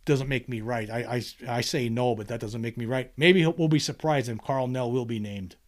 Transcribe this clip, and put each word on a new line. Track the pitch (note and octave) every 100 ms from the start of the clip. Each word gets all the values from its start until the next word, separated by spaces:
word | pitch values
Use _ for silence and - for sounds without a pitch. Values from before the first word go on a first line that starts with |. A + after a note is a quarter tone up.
| -
doesn't | C3+ C3+
make | C3 -
me | A#2
right. | A2 A#2+ G#2+
I, | A#2 A2+ B2 - - -
I, | A#2+
I |
say | A#2+ D#3 A#2+
no, | A#2 B2 A2
but | G#2
that | A2+
doesn't | G#2+ A#2
make | A#2 A#2+
me | A2+
right. | C3 A#2+ -
Maybe | E3+ F#3+
he'll, | D#3+
we'll | E3 D#3+
be | D3+
surprised | - B2 D#3 C#3+ A#2+
and | A2
Carl | - C3+ B2+
Nell | B2+ A#2+
will | B2+ A#2
be | A2+
named | G#2 G2+ F#2 -